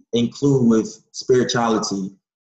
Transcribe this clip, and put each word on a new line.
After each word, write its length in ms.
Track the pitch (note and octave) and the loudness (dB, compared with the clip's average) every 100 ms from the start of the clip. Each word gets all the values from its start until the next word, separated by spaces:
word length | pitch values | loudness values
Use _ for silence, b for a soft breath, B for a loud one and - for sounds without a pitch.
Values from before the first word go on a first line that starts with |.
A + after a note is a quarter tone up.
| _ | _
include 540 | A#2+ A#2+ - C#3+ C3+ A#2 | -2 -2 0 0 2 4
with 360 | A2 G2+ - _ | 2 0 -8 _
spirituality. 1000 | - - B2+ A#2 B2 A#2 G#2+ - G2 F#2+ - _ _ | -6 0 2 2 0 0 -2 -2 -6 -8 -12 _ _